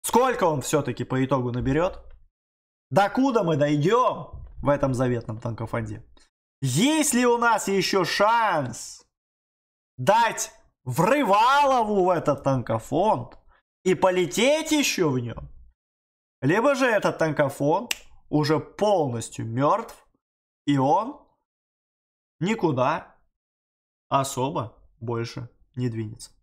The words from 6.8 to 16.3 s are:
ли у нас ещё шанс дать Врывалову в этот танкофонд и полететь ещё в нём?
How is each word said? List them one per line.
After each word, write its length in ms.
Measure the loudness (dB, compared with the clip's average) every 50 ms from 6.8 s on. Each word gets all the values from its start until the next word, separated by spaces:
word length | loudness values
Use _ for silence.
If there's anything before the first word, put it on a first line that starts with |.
| 2 4 4 2 0 0 2
ли 120 | 2 4
у 120 | 4 2 2
нас 300 | 2 2 2 2 0 0
ещё 360 | 0 0 0 2 0 0 0
шанс 1000 | 0 2 2 2 4 4 2 0 0 0 0 -2 -4 -8 -12 -14 -16 -18 -20 _ _ _ _ _ _ _ _ _ _ _ _ _ _ _ _ _ _ _
дать 560 | -2 0 2 4 4 2 0 0 -4 -10 -10 -12 _ _ _ _ _ _
Врывалову 1200 | -6 0 0 2 2 4 2 2 2 2 4 4 4 4 4 4 2 2 2 0 0 0 0 2
в 60 | 2
этот 320 | 0 0 0 -2 -2 -2
танкофонд 960 | -2 -2 -2 -2 -2 -4 -6 -6 -4 -4 -2 -2 0 0 0 -2 -4 -12 -16 -20 _ _ _ _ _ _ _ _ _
и 100 | 0 0
полететь 760 | 2 2 2 2 2 -2 0 0 2 4 4 4 2 0 0
ещё 360 | 0 2 2 0 0 0 0 0
в 100 | 0 -2
нём? 300 | -4 -6 -10 -12 -14 -16 -18 -20 -20 -20 _ _ _ _ _ _ _ _ _ _ _ _